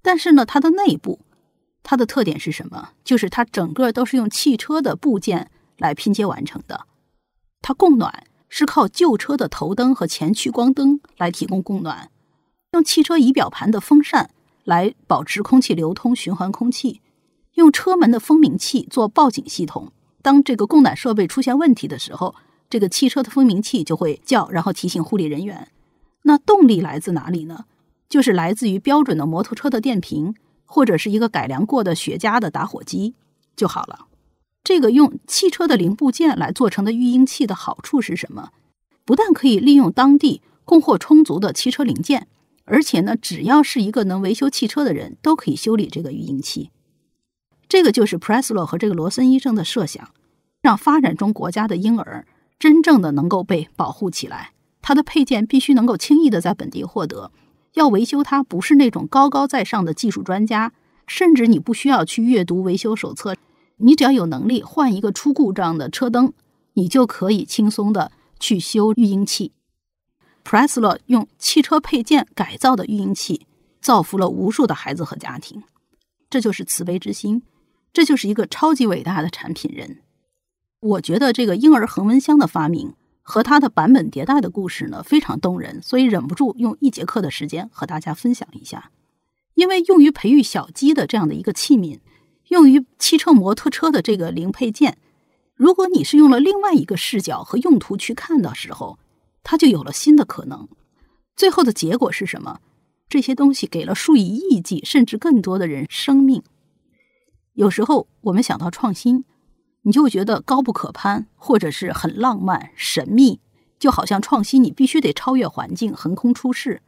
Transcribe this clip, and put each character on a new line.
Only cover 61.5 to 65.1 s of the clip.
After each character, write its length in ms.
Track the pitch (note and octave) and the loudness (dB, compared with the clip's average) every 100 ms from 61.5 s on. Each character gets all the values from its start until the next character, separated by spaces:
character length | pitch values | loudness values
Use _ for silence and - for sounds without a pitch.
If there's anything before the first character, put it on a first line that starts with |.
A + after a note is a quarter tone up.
| F3+ | 2
不 140 | G3 | 0
需 160 | A3+ C#4 | -2 0
要 140 | B3 | 0
去 200 | D#3+ - | 0 -2
阅 200 | A3+ A#3+ | 0 2
读 200 | F3 F3+ | 0 -2
维 120 | F#3 F#3 | -2 -2
修 200 | A3 A3 | -4 -6
手 180 | - | -8
册， 220 | - G#3 F#3 _ _ _ _ | -10 -10 -10 _ _ _ _
你 180 | A3+ D4+ | 4 6
只 80 | |
要 80 | C4+ | 4
有 140 | C4 E3+ | 2 0
能 220 | C3+ A3 | -4 -2
力 160 | B3+ | -4
换 300 | - - C4+ | -4 -2 0
一 60 | G3 | 0
个 120 | G3+ | -4